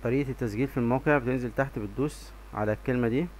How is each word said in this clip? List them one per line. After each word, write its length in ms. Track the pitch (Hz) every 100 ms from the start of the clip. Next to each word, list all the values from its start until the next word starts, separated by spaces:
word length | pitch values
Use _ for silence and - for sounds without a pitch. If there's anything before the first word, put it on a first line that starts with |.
طريقة 260 | 117 131 135
التسجيل 380 | 127 120 104 135
في 100 | -
الموقع: 400 | 120 127 143 147
بتنزل 340 | 120 127 123
تحت 280 | - 135 -
بتدوس 540 | 104 110 147 - - - -
على 200 | - 107
الكلمة 340 | 107 - 123 120
دي 200 | 123 170 -